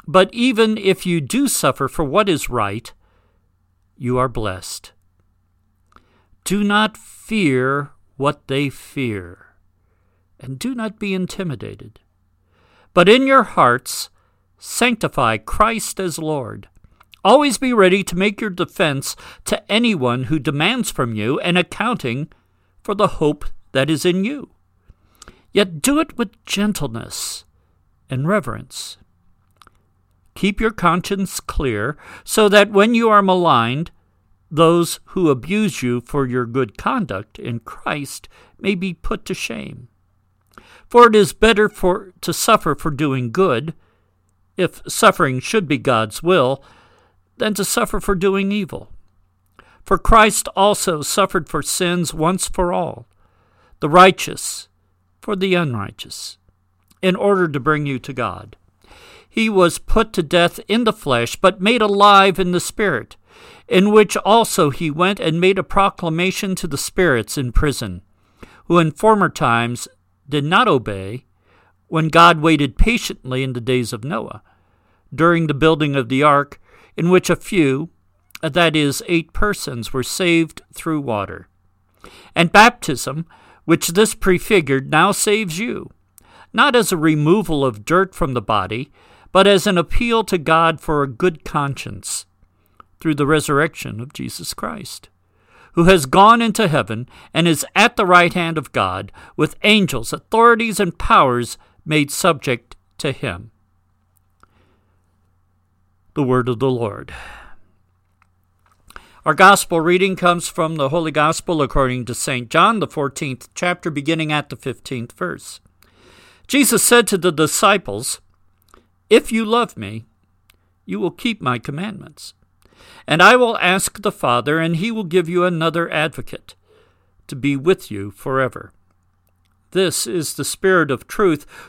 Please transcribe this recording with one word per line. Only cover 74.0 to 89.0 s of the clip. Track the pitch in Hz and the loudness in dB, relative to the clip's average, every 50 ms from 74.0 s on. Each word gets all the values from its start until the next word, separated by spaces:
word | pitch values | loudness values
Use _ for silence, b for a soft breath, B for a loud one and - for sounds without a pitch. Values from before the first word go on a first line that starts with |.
| 110 | -8
Noah, | 139 185 113 113 - - - - _ _ _ _ _ _ _ _ _ _ _ _ _ | -8 -8 -8 -8 -10 -14 -18 -20 _ _ _ _ _ _ _ _ _ _ _ _ _
during | - 127 160 170 175 165 165 151 | -2 0 2 2 4 2 0 -2
the | 147 | 0
building | 131 143 160 160 147 156 147 139 | 2 2 2 2 2 0 -2 -2
of | 139 123 117 | -2 -2 -2
the | 131 131 | 0 2
ark, | 143 151 143 143 143 - - b b b b b b b b | 4 4 4 2 0 -2 -8 b b b b b b b b
in | - 160 170 | -4 0 2
which | 185 180 - - | 2 2 2 2
a | 170 | -2
few, | - - - 220 190 156 135 131 139 160 170 _ _ _ _ _ _ _ _ - - | -2 -4 -2 0 2 2 2 0 -2 -4 -10 _ _ _ _ _ _ _ _ -14 -10
that | - 160 135 175 170 165 151 | -8 -4 0 2 2 2 2
is, | 156 147 143 127 - - - | 2 0 0 -2 -4 -4 -2
eight | 180 165 165 - | -2 -2 -2 -4
persons, | - - 208 208 196 - - 147 135 120 110 - | -2 -2 0 0 -2 -4 -8 -10 -10 -10 -10 -6
were | - 131 123 | -6 -6 -6
saved | - - - 190 175 170 165 160 151 - - - _ | -6 -6 -2 0 2 2 2 0 -2 -6 -14 -20 _
through | - - - 170 156 151 | -20 -12 -8 -6 -6 -4
water. | 139 127 110 104 98 98 90 85 85 _ _ _ _ _ _ _ _ _ B B B B B B B B | -4 -4 -4 -4 -6 -8 -10 -14 -18 _ _ _ _ _ _ _ _ _ B B B B B B B B
And | - 160 170 165 | 0 0 2 6
baptism, | - 202 214 233 226 - - - 143 - - 135 135 156 165 b b b b b b b b | 8 8 8 6 4 0 -4 -6 -6 -4 -6 -8 -8 -10 -10 b b b b b b b b
which | - 170 165 - - | 0 0 0 0 0
this | 165 190 220 214 - | 0 2 2 2 0
prefigured, | - - 190 185 170 - - 220 185 156 127 139 135 135 143 | 0 0 0 0 0 0 2 2 2 2 0 -2 -4 -2 0
now | 156 151 170 196 | 2 2 2 2
saves | 202 - - 220 208 220 220 175 156 170 | 2 0 0 0 0 0 0 -4 -6 -6
you, | 226 247 214 - - - _ _ _ _ b b b b b b b b | -6 -6 -8 -10 -12 -16 _ _ _ _ b b b b b b b b
not | - 220 254 285 240 | -2 0 2 4 4
as | 247 208 - | 2 2 2
a | 185 | 0
removal | 160 151 160 156 151 147 156 185 214 190 - 160 143 139 | 0 2 2 2 2 2 2 2 2 2 0 -2 0 0
of | 131 110 104 104 | -2 -2 -4 -4
dirt | - 156 180 190 185 - | 0 2 2 2 0 -2
from | - 175 143 131 | -4 -4 -4 -4
the | 120 | -4
body, | 98 - 110 104 92 90 110 117 135 b b b | -4 -2 -2 -2 -2 -4 -6 -8 -10 b b b